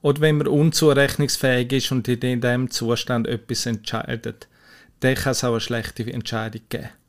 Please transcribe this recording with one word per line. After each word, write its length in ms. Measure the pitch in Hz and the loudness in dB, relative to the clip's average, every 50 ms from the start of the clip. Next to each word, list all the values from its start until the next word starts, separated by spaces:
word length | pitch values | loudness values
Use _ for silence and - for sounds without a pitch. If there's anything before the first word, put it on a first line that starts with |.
Oder 220 | - 147 143 143 | 2 2 2 4
wenn 160 | 151 156 151 147 | 4 4 4 4
man 80 | 151 | 2
unzurechnungsfähig 1200 | - - 147 151 165 151 - 160 156 139 139 139 139 - - 147 135 - - - 131 127 123 123 123 | 2 4 4 4 4 4 4 4 4 6 6 4 2 2 0 0 -2 0 0 2 2 2 2 2 0
ist 200 | 139 135 123 - | 0 -2 0 0
und 160 | 135 127 110 - | -2 -2 0 0
in 320 | 123 120 127 127 127 120 | -2 -2 0 -2 -2 0
dem 300 | 117 123 123 123 127 123 | 0 0 0 0 -2 -2
Zustand 560 | - - 117 113 120 117 - - 127 117 113 | -4 -4 -2 0 -2 -2 0 -2 -2 -2 0
etwas 400 | - 120 113 - - 120 - - | -2 -4 -6 -4 -6 -6 -4 -2
entscheidet, 840 | 123 117 104 - - - 113 - - 117 113 - 120 - - - _ _ _ _ - - - - _ _ _ | -4 -4 -4 -6 -6 -6 -6 -4 -6 -8 -8 -8 -10 -12 -12 -18 _ _ _ _ -20 -20 -20 -20 _ _ _
dann 140 | - 131 131 | 0 0 0
kann 180 | - - 139 | 2 0 -2
es 120 | 127 - - | -2 0 0
auch 60 | 123 | 0
eine 100 | 117 113 | 0 0
schlechte 500 | - - 120 113 110 - - - 113 107 | -2 -2 -4 -4 -6 -8 -8 -8 -8 -6
Entscheidung 520 | - 120 110 - - 113 110 113 110 113 _ _ | -6 -8 -8 -6 -6 -6 -6 -6 -10 -14 _ _
geben. 180 | - - - - - _ _ | -10 -10 -10 -12 -18 _ _